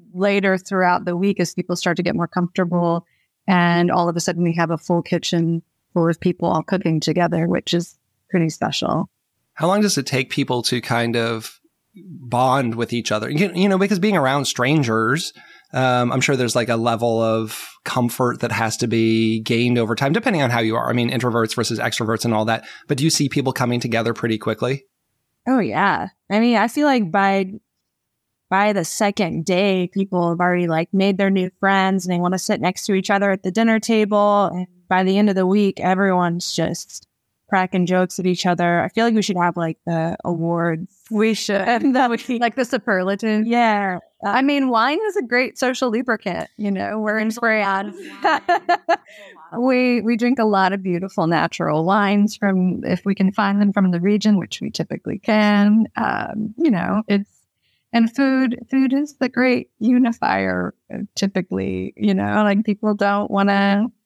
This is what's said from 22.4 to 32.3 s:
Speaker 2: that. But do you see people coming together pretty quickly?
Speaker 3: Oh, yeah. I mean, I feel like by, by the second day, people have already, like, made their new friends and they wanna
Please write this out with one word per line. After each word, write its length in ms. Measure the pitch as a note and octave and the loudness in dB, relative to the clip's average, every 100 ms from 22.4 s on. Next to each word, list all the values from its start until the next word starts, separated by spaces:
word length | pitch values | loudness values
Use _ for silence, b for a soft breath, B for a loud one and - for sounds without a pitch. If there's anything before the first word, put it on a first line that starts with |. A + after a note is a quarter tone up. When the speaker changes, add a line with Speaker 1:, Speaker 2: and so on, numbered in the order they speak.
| A2 | 0
Speaker 2:
that. 200 | A2+ B B - | -2 B B -6
But 80 | C3 | -2
do 80 | |
you 60 | D#3 | 0
see 180 | - C#3+ | 0 0
people 240 | D3 C3 | -2 -2
coming 260 | - B2 A#2+ | -2 0 0
together 360 | A#2+ A2+ A#2 | -2 -2 -2
pretty 240 | A2+ A2+ A2 | -2 -2 -2
quickly? 480 | - G#2+ B2+ C#3 - _ _ _ _ _ A#3 | -2 -4 -4 -4 -10 _ _ _ _ _ -2
Speaker 3:
Oh, 120 | C4 | 0
yeah. 500 | E3+ B2+ G3 B2+ F#3 - - | 0 0 0 0 -4 -12 -4
I 100 | G3+ | 0
mean, 160 | A#3+ A3+ | 2 2
I 120 | A3+ | 0
feel 180 | D4 D4 | 0 2
like 240 | B3+ F3+ | 2 0
by, 420 | G3 G3 G3 F#3+ G#3+ - _ _ _ _ _ _ _ _ | 0 2 2 -2 -8 -18 _ _ _ _ _ _ _ _
by 240 | F#3+ G#3 | 0 2
the 140 | G3 E3 | 0 -2
second 580 | - G#3 G3+ F3 D#3 | 0 0 0 -2 -2
day, 460 | E3 F3+ G3+ F#3 F3 | 0 2 2 2 0
people 380 | G3 G3 F3+ E3+ | -2 -2 0 0
have 100 | E3+ | 0
already, 280 | F3+ F3 E3+ | 0 2 0
like, 260 | D#3+ E3+ | -2 0
made 240 | F#3+ G3 F#3+ | 0 2 2
their 120 | G3 | 2
new 200 | G3 F#3 - | 0 -2 -2
friends 460 | G3 G3 F#3+ F#3+ F3+ | 2 2 2 0 0
and 80 | |
they 60 | F3 | 0
wanna 180 | F3 | 0